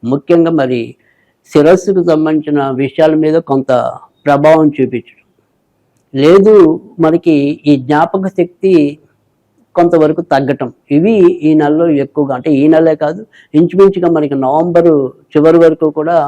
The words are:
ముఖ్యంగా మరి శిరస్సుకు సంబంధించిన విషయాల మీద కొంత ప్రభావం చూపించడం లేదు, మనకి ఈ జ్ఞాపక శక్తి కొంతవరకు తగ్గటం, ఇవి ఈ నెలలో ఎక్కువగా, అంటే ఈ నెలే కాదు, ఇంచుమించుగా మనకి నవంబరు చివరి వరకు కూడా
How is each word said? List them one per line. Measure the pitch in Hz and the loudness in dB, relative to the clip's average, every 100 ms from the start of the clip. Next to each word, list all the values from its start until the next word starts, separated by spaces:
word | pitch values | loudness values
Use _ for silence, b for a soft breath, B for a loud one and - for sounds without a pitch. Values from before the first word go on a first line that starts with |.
| 113 | -4
ముఖ్యంగా | 139 - 170 165 165 | -6 0 0 0 -2
మరి | 131 123 113 123 _ _ _ _ _ | -2 -4 -8 -16 _ _ _ _ _
శిరస్సుకు | 151 147 185 185 190 170 | 0 2 2 0 -2 0
సంబంధించిన | 156 156 156 151 147 139 127 | -2 0 -4 -4 -4 -4 -4
విషయాల | 135 - 156 156 | -6 0 0 0
మీద | 156 160 - | 0 -2 -2
కొంత | 135 135 123 120 - - _ 143 | -4 -2 -2 -2 -10 -20 _ -2
ప్రభావం | 143 151 160 151 143 | 0 4 4 2 0
చూపించడం | 127 123 - _ _ _ _ _ _ _ _ _ _ | -4 -4 -12 _ _ _ _ _ _ _ _ _ _
లేదు, | 135 143 190 196 214 165 160 - - | 0 4 4 4 4 4 0 -8 -4
మనకి | 160 165 170 151 143 151 147 | -2 0 0 0 -2 -4 -2
ఈ | 143 123 | -2 0
జ్ఞాపక | 147 165 196 190 185 | -2 0 -4 -6 -4
శక్తి | 175 _ 190 180 143 151 _ _ _ _ _ _ _ - | -6 _ 0 0 0 -6 _ _ _ _ _ _ _ -2
కొంతవరకు | 170 170 151 160 - | 0 2 0 -2 -2
తగ్గటం, | 139 135 - 123 - _ 143 | -2 -2 -6 -8 -12 _ -2
ఇవి | 185 226 175 180 151 | 0 2 2 2 0
ఈ | 156 | 0
నెలలో | 147 151 170 147 | 0 0 0 -2
ఎక్కువగా, | 139 - 139 127 | -4 -6 -6 -4
అంటే | 127 143 | -4 0
ఈ | 147 | 2
నెలే | 160 165 156 | 2 2 -2
కాదు, | 151 175 220 b b 151 | -4 -8 -16 b b -2
ఇంచుమించుగా | 165 180 196 190 175 165 | 0 2 2 2 -2 -2
మనకి | 147 135 131 | -2 -2 -2
నవంబరు | 147 175 170 170 151 131 - _ | -2 0 0 2 0 -2 -10 _
చివరి | 156 151 165 165 | 0 2 4 2
వరకు | 160 160 151 | 2 -4 -4
కూడా | 156 170 | -2 -2